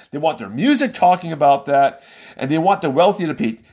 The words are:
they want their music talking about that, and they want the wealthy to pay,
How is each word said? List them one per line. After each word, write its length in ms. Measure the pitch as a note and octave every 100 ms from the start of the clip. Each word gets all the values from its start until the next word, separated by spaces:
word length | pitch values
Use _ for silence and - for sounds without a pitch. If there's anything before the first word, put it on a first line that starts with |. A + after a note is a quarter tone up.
| _
they 60 | D3
want 200 | D#3+ -
their 100 | G2
music 460 | A#2+ B3+ C#4+ C4+
talking 360 | - F3+ F3+ E3+
about 360 | D3+ D3 C#3 C#3+
that, 360 | C#3 C#3 - - - - -
and 120 | C3+
they 60 | D#3+
want 240 | F3+ F#3+
the 80 | D#3
wealthy 380 | C3+ F3+ G3 E3
to 80 |
pay, 240 | D3 D#3 A2 _